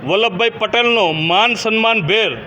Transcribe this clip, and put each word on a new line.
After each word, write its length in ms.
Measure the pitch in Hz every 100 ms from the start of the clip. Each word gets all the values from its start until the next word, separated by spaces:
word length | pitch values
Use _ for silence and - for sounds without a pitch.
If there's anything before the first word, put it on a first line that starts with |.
વલ્લભભાઈ 460 | 131 185 226 180 233
પટેલનો 600 | - - 233 240 233 180
માન 420 | 156 160 180 233
સન્માન 480 | 233 226 220 220 226
ભેર 360 | 160 214 202 117